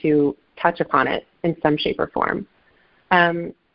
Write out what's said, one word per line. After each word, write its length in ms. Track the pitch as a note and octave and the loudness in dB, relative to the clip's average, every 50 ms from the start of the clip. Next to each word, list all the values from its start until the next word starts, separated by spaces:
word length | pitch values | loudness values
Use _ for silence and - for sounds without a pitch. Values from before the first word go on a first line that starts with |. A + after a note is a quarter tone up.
| - | -2
to 320 | D#3 D3+ D3 C#3+ C#3+ C#3+ - _ _ _ - | 0 2 2 2 2 -2 -4 _ _ _ -2
touch 180 | - F3 F3 - | -2 -2 0 -2
upon 280 | - - - C#3 C3 C3 | -2 0 0 0 0 0
it 180 | - - - _ _ _ - | -2 -6 -8 _ _ _ -4
in 120 | E3+ D#3+ - | -4 -2 0
some 140 | - D3+ D3 D3+ | 0 0 0 0
shape 220 | - - - - | -2 -4 -4 -4
or 80 | - - | -4 -4
form. 400 | - - - - - - F#3+ - _ _ _ _ _ _ _ _ _ _ _ _ | -4 -4 -4 -2 -4 -6 -8 -12 _ _ _ _ _ _ _ _ _ _ _ _
Um, 420 | F#3 F3 F3 E3+ E3+ E3+ E3+ F3 - _ _ _ | 2 4 4 2 0 -2 -6 -8 -12 _ _ _